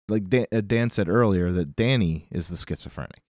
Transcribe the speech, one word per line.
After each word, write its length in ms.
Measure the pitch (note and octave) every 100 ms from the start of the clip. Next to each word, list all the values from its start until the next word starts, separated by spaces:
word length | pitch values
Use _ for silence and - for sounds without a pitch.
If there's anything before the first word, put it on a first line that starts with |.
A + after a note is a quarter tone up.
| -
like 200 | A2 F#2
Dan, 180 | B2+ -
uh, 80 | A2
Dan 300 | G2+ A#2 A#2
said 180 | - E2+
earlier 420 | A2+ A2+ F#2 F2
that 240 | F2+ D2+
Danny 540 | - A#2 C3 E2+ D#2+ -
is 180 | F2 E2
the 80 | E2+
schizophrenic. 680 | - E2 - - - - _